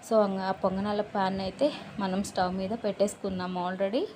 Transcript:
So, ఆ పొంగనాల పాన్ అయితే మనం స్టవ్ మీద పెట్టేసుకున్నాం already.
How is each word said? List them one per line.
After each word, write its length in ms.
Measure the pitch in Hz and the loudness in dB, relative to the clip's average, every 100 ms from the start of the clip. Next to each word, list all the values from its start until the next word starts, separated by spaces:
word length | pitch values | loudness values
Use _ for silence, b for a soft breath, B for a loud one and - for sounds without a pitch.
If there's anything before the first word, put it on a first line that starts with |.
| - | 4
So, 260 | 226 202 190 | 4 4 2
ఆ 120 | 190 | -2
పొంగనాల 500 | 190 196 190 202 208 | 0 0 0 -2 -2
పాన్ 400 | 208 208 190 190 | -2 0 0 0
అయితే 300 | 190 185 294 B B B | -4 0 0 B B B
మనం 240 | 196 185 | -2 0
స్టవ్ 300 | 202 - 180 | -2 0 0
మీద 160 | 185 190 233 | 0 -2 -2
పెట్టేసుకున్నాం 720 | 214 196 208 - 196 185 180 180 | -2 2 2 2 -4 -4 -4 -2
already. 480 | 180 185 196 226 403 | -2 0 0 0 -2